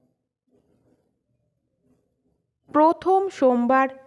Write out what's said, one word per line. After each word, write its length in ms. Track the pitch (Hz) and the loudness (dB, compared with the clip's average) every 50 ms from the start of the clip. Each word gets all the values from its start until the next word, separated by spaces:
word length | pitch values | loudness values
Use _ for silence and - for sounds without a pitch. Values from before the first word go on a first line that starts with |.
| 254 254 _ _ _ _ _ _ _ _ _ _ _ _ _ _ _ _ _ _ _ _ _ _ _ _ _ _ _ _ _ _ _ _ _ _ _ _ _ _ _ _ _ _ _ _ _ _ _ _ _ _ _ - | _ _ _ _ _ _ _ _ _ _ _ _ _ _ _ _ _ _ _ _ _ _ _ _ _ _ _ _ _ _ _ _ _ _ _ _ _ _ _ _ _ _ _ _ _ _ _ _ _ _ _ _ _ -4
প্রথম 500 | - 294 311 330 339 330 - 349 381 381 392 381 | 0 2 2 2 2 0 -2 0 0 0 -2 -4
সোমবার 580 | - - 277 254 247 240 240 240 262 262 269 262 269 - - | -6 -2 0 0 0 0 -2 0 0 0 -2 -2 -6 -12 -20